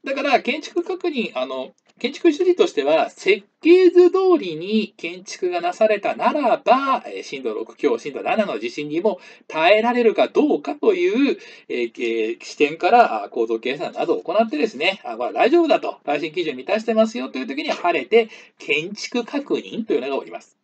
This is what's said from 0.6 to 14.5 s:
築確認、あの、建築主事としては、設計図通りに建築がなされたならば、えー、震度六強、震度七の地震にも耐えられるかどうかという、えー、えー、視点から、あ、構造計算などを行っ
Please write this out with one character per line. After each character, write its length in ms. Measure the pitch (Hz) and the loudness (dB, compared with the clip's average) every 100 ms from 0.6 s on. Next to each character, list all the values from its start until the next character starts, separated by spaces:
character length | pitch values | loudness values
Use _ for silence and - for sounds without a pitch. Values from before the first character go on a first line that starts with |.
築 220 | - 349 | -4 -6
確 240 | 339 370 359 | -4 -6 -4
認、 240 | 277 175 | -4 -4
あ 100 | 127 131 | -6 -6
の、 280 | 131 131 _ _ _ | -8 -10 _ _ _
建 160 | 240 | -8
築 200 | - 349 | 2 0
主 120 | 294 | 2
事 120 | 370 349 | 0 2
と 100 | 185 | 0
し 60 | |
て 100 | - | 0
は、 260 | 139 156 - | 2 2 0
設 380 | - 190 208 _ _ | -2 0 0 _ _
計 260 | 311 359 370 | 6 8 8
図 220 | 349 359 | 8 6
通 60 | 381 381 339 | 4 2 2
り 180 | 185 156 | 0 -8
に 380 | 185 214 196 - | -2 0 -2 -8
建 260 | 165 180 | -12 -12
築 260 | 190 - 180 | -16 -6 -4
が 100 | 175 | -2
な 120 | 170 | -4
さ 140 | 180 214 | 0 2
れ 140 | 202 | 2
た 160 | 156 113 | -2 0
な 160 | 220 | 0
ら 240 | 302 247 160 | 2 0 0
ば、 460 | - 262 277 269 233 | 2 2 2 -2 -4
え 140 | 190 | -14
ー、 20 | |
震 220 | - 143 | -12 -8
度 100 | 127 | -6
六 220 | 107 113 _ | -6 -10 _
強、 220 | 147 117 | -2 -2
震 140 | 151 | -6
度 80 | 135 | -8
七 240 | 151 202 196 | -4 -2 -2
の 120 | 117 | -4
地 100 | 117 | -8
震 200 | 151 147 | -8 -6
に 120 | 156 | -2
も 200 | 208 180 - - _ | -2 -4 -14 -20 _
耐 320 | 156 170 214 | 0 4 4
え 20 | |
ら 120 | 226 | 2
れ 100 | 240 | 2
る 120 | 233 | 2
か 120 | 175 - | 2 0
ど 300 | - 294 208 | 2 2 0
う 60 | |
か 120 | - | -4
と 180 | - 233 | 0 2
い 400 | 185 180 226 277 | 2 0 2 0
う、 60 | - - - - | -2 -10 -20 -8
え 60 | |
ー、 180 | 123 117 135 | -6 -6 -4
え 340 | 117 113 110 | -4 -2 -2
ー、 120 | 117 | -6
視 140 | - - | -12 0
点 180 | 220 160 | 0 2
か 120 | 180 | 4
ら、 340 | 240 214 110 | 6 6 2
あ、 40 | 104 | -6
構 180 | - 113 | -4 -2
造 140 | 113 | -2
計 180 | 123 147 | -4 -6
算 140 | 113 | -8
な 120 | 113 165 | -6 -2
ど 100 | - | -2
を 60 | |
行 100 | - | 0
っ 160 | 196 226 | 0 0